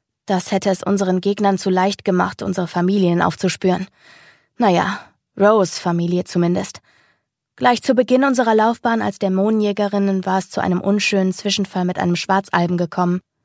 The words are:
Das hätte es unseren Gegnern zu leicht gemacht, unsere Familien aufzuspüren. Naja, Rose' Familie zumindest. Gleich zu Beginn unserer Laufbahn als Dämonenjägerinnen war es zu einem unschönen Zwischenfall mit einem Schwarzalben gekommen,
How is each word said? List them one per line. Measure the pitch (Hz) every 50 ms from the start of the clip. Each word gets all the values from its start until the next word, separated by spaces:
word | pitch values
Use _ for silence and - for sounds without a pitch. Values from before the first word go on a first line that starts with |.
| _ _ _ _ _
Das | - 196 175 - -
hätte | 208 190 - 202
es | 190 -
unseren | - - 202 196 196 185 185 185
Gegnern | - 202 202 - 208 196 196
zu | 190 - 196
leicht | 185 185 185 202 196 - -
gemacht, | 202 185 180 185 185 - -
unsere | - 196 175 190 175 165
Familien | - 175 175 185 202 202 185 175 170 175
aufzuspüren. | 170 165 - - - 180 - - - 185 180 180 190 - _ _ _ - - - - - _ _ _ _ _ -
Naja, | 240 202 175 170 - 190 202 - - - _ _ _ _ _ -
Rose' | 196 208 220 214 185 170 - -
Familie | - 180 175 170 170 170 180 180 180
zumindest. | - - 175 175 170 180 185 196 - - - _ _ _ _ _ _ _ _ _ _ _ _ _ _ _ -
Gleich | 254 254 240 226
zu | - - 254
Beginn | 240 247 - 254 254 277
unserer | 277 254 247 233 226 220
Laufbahn | 214 214 226 233 - - 233 233 220
als | 208 208 190 -
Dämonenjägerinnen | 202 190 185 190 196 220 220 214 208 208 196 214 208 196 202 202 196 196 190 190 180
war | 190 185 190
es | 185 -
zu | - -
einem | - - 180 180
unschönen | - 196 202 208 - - 208 190 190 190 180
Zwischenfall | - - 202 190 - 196 - - 190 180
mit | 180 180 -
einem | 180 175 175
Schwarzalben | 160 - - 190 196 196 - - 175 175 175 180 175
gekommen, | 175 160 - - 180 175 180 185 - _ _ _